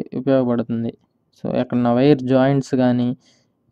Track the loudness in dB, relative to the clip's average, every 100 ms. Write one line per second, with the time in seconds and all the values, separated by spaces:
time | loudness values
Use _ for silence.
0 | -4 -6 0 0 2 -2 -2 -4 -6 -8
1 | _ _ _ _ -6 -4 -2 -2 0 2
2 | 4 2 2 2 2 0 -2 0 0 0
3 | -2 -4 _ _ _ _ _